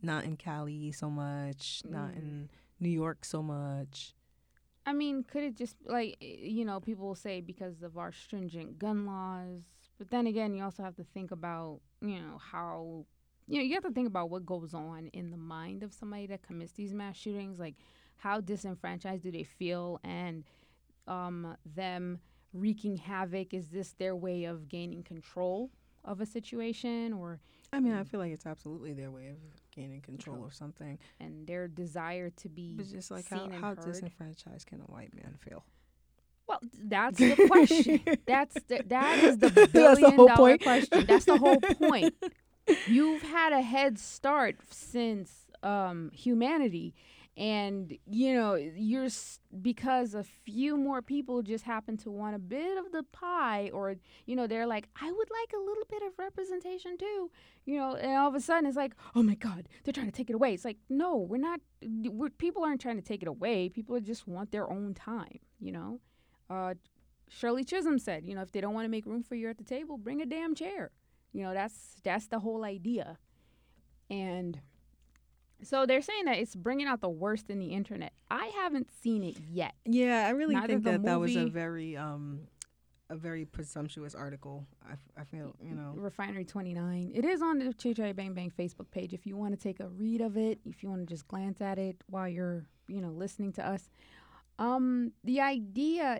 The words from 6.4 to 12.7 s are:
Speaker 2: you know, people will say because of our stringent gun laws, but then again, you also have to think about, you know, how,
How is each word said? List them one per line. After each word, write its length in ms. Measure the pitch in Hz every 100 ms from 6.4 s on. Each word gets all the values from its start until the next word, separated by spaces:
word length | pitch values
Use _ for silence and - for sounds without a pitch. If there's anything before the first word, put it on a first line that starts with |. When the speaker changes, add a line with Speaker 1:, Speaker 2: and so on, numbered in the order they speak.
Speaker 2:
you 220 | 156 220
know, 160 | 220 190
people 280 | 220 196 196
will 80 | 185
say 260 | 214 180
because 400 | 170 - 185 165
of 160 | 170 170
our 140 | 175
stringent 680 | - - 202 180 165 160 160
gun 260 | 208 208 202
laws, 580 | 190 185 185 180 180 175 _ _ -
but 120 | 196
then 160 | 247 233
again, 260 | 220 214
you 100 | 196
also 200 | 196 180
have 120 | 190 175
to 80 |
think 280 | 175 196 185
about, 500 | 175 170 165 165 - - _
you 160 | 208 185
know, 180 | 156 147
how, 680 | - 170 170